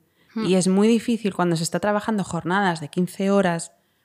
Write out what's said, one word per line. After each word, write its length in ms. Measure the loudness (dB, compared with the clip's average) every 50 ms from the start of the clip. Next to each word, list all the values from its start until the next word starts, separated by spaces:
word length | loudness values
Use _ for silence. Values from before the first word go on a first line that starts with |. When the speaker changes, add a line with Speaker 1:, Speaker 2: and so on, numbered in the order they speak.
| _ _ _ _ _ _ _
Speaker 1:
Hmm. 100 | -4 0
Speaker 2:
Y 80 | 2 2
es 140 | 4 4 4
muy 180 | 4 4 4 4
difícil 460 | 4 2 2 0 -4 -2 -2 -4 -2
cuando 220 | 0 0 0 0
se 60 | 0 -2
está 160 | -4 -4 -4
trabajando 420 | -2 0 -2 -2 -2 -2 -2 -2 -4
jornadas 560 | -4 -6 -6 -4 -2 -2 0 0 0 -2 -2
de 80 | -6 -8
quince 420 | -4 -2 -2 -2 -2 -4 -2 0
horas 420 | 2 2 2 2 0 -2 -6 -12 _ _ _ _ _ _ _